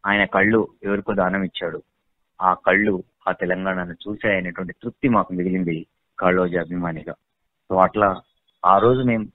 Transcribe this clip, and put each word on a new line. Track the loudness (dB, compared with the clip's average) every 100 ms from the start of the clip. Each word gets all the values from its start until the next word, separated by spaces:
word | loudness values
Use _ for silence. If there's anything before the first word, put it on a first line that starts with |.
| 0
ఆయన | 0 0
కళ్ళు | 2 2 2 0 _
ఎవరికో | -4 -4 -2
దానం | -2 0 0
ఇచ్చాడు. | -4 -6 -8 -8 -14 _ _ _ _ _
ఆ | 0
కళ్ళు | 2 2 2 2 -2 -6 _ -6
ఆ |
తెలంగాణను | -4 -4 -4 -4 -4 -6
చూశాయనేటువంటి | -10 -12 -6 -2 -2 -2 -8 -10 -8
తృప్తి | -12 -4 2
మాకు | 2 0
మిగిలింది | -2 -2 -2 -2 -4 -8 _ _ -2
కాళోజీ | 0 2 0 -2
అభిమానిగా. | -4 -6 -6 -8 -12 -16 _ _ _ _ _
So | 2
అట్లా | 4 4 2 0 _ _ _ _ 4
ఆ | 6
రోజు | 6 4
మేము | 2 0 -4